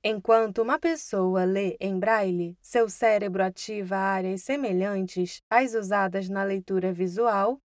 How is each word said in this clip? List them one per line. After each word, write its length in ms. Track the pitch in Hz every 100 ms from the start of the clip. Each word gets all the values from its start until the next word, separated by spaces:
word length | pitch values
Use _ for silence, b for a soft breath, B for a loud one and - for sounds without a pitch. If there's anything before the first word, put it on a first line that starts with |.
Enquanto 580 | 214 214 208 226 220 196
uma 160 | 226 302
pessoa 640 | 339 320 - 196 185 185
lê 320 | 185 190 196 -
em 180 | 196 190
braille, 560 | 202 220 190 175 170 180
seu 260 | - 240 226
cérebro 560 | - 226 208 202 190
ativa 540 | 185 185 - 208 185 190
áreas 460 | 196 190 185 190
semelhantes 960 | - 285 247 185 196 196 185 185 180 - _
às 240 | 233 262
usadas 560 | 226 190 202 190 190 185
na 140 | 196
leitura 500 | 196 196 185 190 185
visual 680 | 175 185 180 233 202 208 269